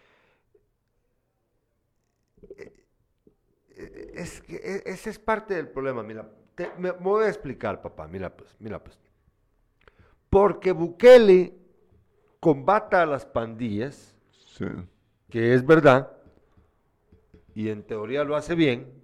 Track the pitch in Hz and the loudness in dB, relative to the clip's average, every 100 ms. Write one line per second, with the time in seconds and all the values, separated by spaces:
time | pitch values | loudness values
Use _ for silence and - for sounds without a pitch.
0 | _ _ _ _ _ _ _ _ _ _ | _ _ _ _ _ _ _ _ _ _
1 | _ _ _ _ _ _ _ _ _ _ | _ _ _ _ _ _ _ _ _ _
2 | _ _ _ _ - - - _ _ _ | _ _ _ _ -20 -20 -20 _ _ _
3 | _ _ _ _ _ _ _ - 82 - | _ _ _ _ _ _ _ -20 -20 -20
4 | - - 175 - - 165 - 196 - 185 | -20 -16 -16 -16 -18 -16 -12 -12 -12 -14
5 | 220 - - 220 214 180 143 139 135 120 | -14 -10 -6 -6 -6 -8 -8 -8 -8 -8
6 | 107 110 107 - _ - 135 165 185 180 | -10 -14 -18 -20 _ -14 -12 -8 -8 -6
7 | 180 208 214 214 139 120 107 92 - - | -2 -2 -2 -4 -10 -10 -8 -8 -12 -16
8 | 78 92 90 - - _ 107 92 - - | -14 -12 -12 -14 -20 _ -14 -14 -16 -20
9 | _ _ _ _ _ _ _ _ _ _ | _ _ _ _ _ _ _ _ _ _
10 | _ _ _ 196 202 175 185 165 170 - | _ _ _ 2 2 0 -4 -4 -6 4
11 | 247 254 208 185 175 - _ _ _ _ | 10 10 10 6 4 -6 _ _ _ _
12 | _ _ _ _ 165 139 127 208 214 190 | _ _ _ _ -2 0 0 -2 0 0
13 | 160 135 - 120 113 113 120 101 135 - | 0 -2 -6 -8 -6 -8 -6 -6 -8 -12
14 | - _ _ _ _ - 92 - 90 _ | -20 _ _ _ _ -12 -10 -10 -14 _
15 | _ _ _ 113 117 127 131 160 147 131 | _ _ _ -4 2 2 6 6 8 6
16 | 139 - _ _ _ _ _ _ _ _ | 2 -12 _ _ _ _ _ _ _ _
17 | _ _ _ - _ 107 107 104 92 110 | _ _ _ -20 _ -10 -8 -8 -10 -12
18 | 110 139 143 147 151 170 147 120 135 - | -8 -6 -4 -6 -4 0 0 0 -8 -20